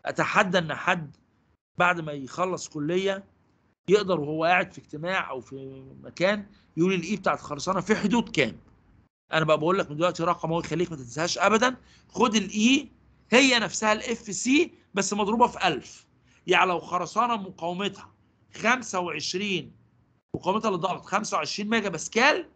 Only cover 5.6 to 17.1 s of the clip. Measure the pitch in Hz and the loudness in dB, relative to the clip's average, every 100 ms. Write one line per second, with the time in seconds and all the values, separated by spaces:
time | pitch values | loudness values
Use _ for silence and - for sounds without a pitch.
5.6 | 135 135 131 135 135 - 180 208 202 - | -14 -16 -20 -20 -18 0 0 0 -6 -20
6.6 | _ - 180 190 170 214 180 147 - 147 | _ 0 2 2 -2 -2 0 -2 -6 -6
7.6 | 180 190 185 214 196 240 226 - 117 90 | -2 -2 0 0 2 0 0 0 0 -2
8.6 | - _ _ _ _ _ _ 160 156 151 | -20 _ _ _ _ _ _ 0 2 2
9.6 | 156 190 - 147 175 - 170 170 160 165 | 2 0 -2 -2 -2 0 -2 -2 -2 -4
10.6 | - 156 175 156 117 127 170 - 196 220 | -2 -4 -4 -6 -10 -6 -4 2 2 4
11.6 | 254 254 _ _ _ 175 247 214 190 208 | 2 -2 _ _ _ 0 2 2 0 2
12.6 | 226 277 269 _ _ _ _ 233 269 240 | 4 4 2 _ _ _ _ 6 6 4
13.6 | 196 - 214 214 254 233 - 180 247 285 | 0 0 0 0 -2 -6 -6 -6 2 4
14.6 | 330 - _ 196 190 208 208 226 233 143 | 2 -4 _ -4 -2 -2 0 4 4 4
15.6 | 180 131 - - _ _ _ _ 165 175 | 0 0 -8 -20 _ _ _ _ 0 2
16.6 | 185 170 - 175 165 | 4 0 -2 -4 -2